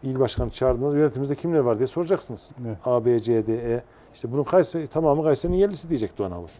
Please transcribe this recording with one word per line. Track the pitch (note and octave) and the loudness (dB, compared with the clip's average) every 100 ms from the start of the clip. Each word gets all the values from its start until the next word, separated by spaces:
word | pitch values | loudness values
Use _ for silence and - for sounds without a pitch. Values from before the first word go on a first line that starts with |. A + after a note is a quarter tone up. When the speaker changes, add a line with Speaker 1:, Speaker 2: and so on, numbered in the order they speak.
Speaker 1:
il | C3+ C3 | -4 0
başkanı | B2 - A#2+ | 0 0 -4
çağırdığınızda | - C3 A#2+ C#3 D3 | 0 0 2 0 2
yönetimizde | D3+ B2+ C#3 C#3+ | 2 0 -4 -4
kimler | E3+ D#3+ | 0 2
var | B2 A2 | 2 2
diye | C3 | 0
soracaksınız. | - E3+ F#3 - A2+ - - A#2+ | -2 0 -2 -2 -14 -14 -12 -10
Speaker 2:
Evet. | G#2 - | -8 0
Speaker 1:
A, | B2 A#2 | 2 4
B, | A#2 | 2
C, | A2 A#2 A2 | 2 0 2
D, | A2+ A#2+ | -2 -2
E. | A#2 - - - | -4 -4 -20 -20
İşte | - A#2+ | -12 -6
bunun | C3 | -4
Kayseri, | C#3+ F#3 E3+ E3 D3 | 2 2 2 -2 -4
tamamı | D#3+ D#3+ D3 | 0 2 2
Kayseri'nin | D#3 C#3 E3+ F3+ | 2 0 0 2
yerlisi | G3+ F#3 E3+ | 0 0 -4
diyecek | D3 G#2+ - | -2 -2 -4
Doğan | G2 | -6
Avur. | F2 E2+ | -6 -12